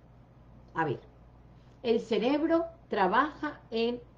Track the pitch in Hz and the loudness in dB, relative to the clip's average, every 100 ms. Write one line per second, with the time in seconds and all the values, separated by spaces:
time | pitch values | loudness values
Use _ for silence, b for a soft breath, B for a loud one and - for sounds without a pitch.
0 | - - - - - - - 165 151 113 | -20 -20 -20 -20 -20 -20 -10 -4 -4 -4
1 | - - - - - b b - 240 233 | -10 -20 -20 -20 -20 b b -6 0 0
2 | - 208 240 285 320 330 339 - - 208 | 0 0 2 2 2 0 0 -10 -6 0
3 | 185 220 302 - 294 285 - 226 233 247 | 2 2 0 -2 -10 -10 -8 -2 -2 -4
4 | - | -10